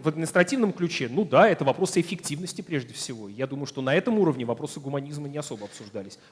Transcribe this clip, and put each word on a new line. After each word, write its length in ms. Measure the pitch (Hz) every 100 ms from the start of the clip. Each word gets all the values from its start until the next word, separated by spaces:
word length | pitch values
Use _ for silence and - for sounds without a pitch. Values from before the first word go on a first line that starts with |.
в 60 | 156
административном 640 | 156 160 180 175 269 214
ключе, 340 | - 175 - 123
ну 140 | 139
да, 240 | 185 135 214
это 160 | 165
вопросы 380 | 139 127 180 175
эффективности 600 | 170 180 - 151 180 -
прежде 320 | - 151 120
всего. 360 | - - 117 101
Я 180 | 104 131
думаю, 180 | 139 139
что 160 | -
на 140 | 131 160
этом 240 | 220 214
уровне 240 | 175 135
вопросы 380 | 120 117 147 151
гуманизма 480 | 139 139 139 147 143
не 80 | 147
особо 260 | 143 113
обсуждались. 560 | 101 - 104 104 98 - -